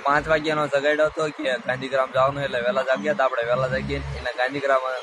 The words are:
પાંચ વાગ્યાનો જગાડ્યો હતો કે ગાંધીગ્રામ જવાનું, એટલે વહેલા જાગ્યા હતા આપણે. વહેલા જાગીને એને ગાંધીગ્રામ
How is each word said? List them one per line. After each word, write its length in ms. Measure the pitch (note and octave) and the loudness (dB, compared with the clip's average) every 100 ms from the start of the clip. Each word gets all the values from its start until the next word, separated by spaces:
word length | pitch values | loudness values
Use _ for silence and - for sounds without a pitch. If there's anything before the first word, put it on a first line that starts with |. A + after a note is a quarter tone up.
પાંચ 240 | C#3 D3 D3+ | 2 0 2
વાગ્યાનો 400 | D#3 D#3 D3+ D3 | 0 2 0 2
જગાડ્યો 380 | C#3 C#3+ D3+ D#3 | 2 2 2 2
હતો 220 | D#3 D#3 | 2 -4
કે 260 | D3 D3 B2 B2+ | -2 -2 -2 -2
ગાંધીગ્રામ 440 | C3 C3 C3 C3 | -4 -2 0 0
જવાનું, 320 | C3 C3+ C#3 | 2 2 0
એટલે 180 | C#3 B2+ | -4 0
વહેલા 200 | A#2+ C3 | 0 0
જાગ્યા 320 | B2+ C3 D3+ | 0 0 0
હતા 120 | C#3+ C3 | 2 2
આપણે. 180 | B2+ | 2
વહેલા 240 | A#2 B2 C3 | 0 0 0
જાગીને 500 | C3 C#3 C#3 C#3 C3 | -2 -2 -4 -6 -6
એને 200 | B2 A#2+ | -6 -2
ગાંધીગ્રામ 440 | B2+ C#3+ C#3 C3+ C3 B2+ | -2 0 2 2 2 -6